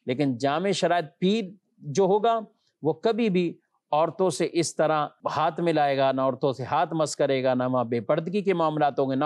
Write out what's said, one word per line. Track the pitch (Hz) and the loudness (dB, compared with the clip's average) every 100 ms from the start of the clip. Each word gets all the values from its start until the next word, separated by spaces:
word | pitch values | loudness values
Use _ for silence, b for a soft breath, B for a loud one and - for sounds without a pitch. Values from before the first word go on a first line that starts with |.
| - | -8
لیکن | 127 143 120 | -2 -2 0
جامع | 135 147 190 | -2 0 -2
شرائط | 180 175 170 151 _ | 0 2 0 -2 _
پیر | 180 220 190 - _ _ 151 | 0 0 -4 -12 _ _ -6
جو | 139 | 0
ہوگا | 190 208 226 226 214 _ _ _ | 2 4 2 0 -4 _ _ _
وہ | 139 156 | -4 -2
کبھی | 220 220 233 | -2 0 0
بھی | 180 175 - _ _ _ | 2 0 -4 _ _ _
عورتوں | 147 170 - 190 | 0 0 0 -2
سے | - 175 | 0 -2
اس | 170 165 - | -2 -4 0
طرح | 156 156 147 - - - | 0 0 -2 -6 -6 0
ہاتھ | 160 165 | -2 0
ملائے | 170 156 147 135 | 0 2 2 4
گا، | 135 | 2
نہ | 131 | 2
عورتوں | 135 131 147 | 0 0 -2
سے | 127 | -2
ہاتھ | 120 147 170 | -2 0 0
مس | 165 151 - | 0 -2 0
کرے | 143 135 | 0 2
گا، | 131 | 2
نہ | 127 | 2
وہاں | 127 127 | 0 0
بے | 117 120 | 0 -4
پردگی | 101 156 165 196 | 0 -2 0 -4
کے | 196 | 0
معاملات | 175 160 151 147 123 | 0 0 2 0 0
ہوں | 135 | 0
گے، | |
نہ | 135 | 0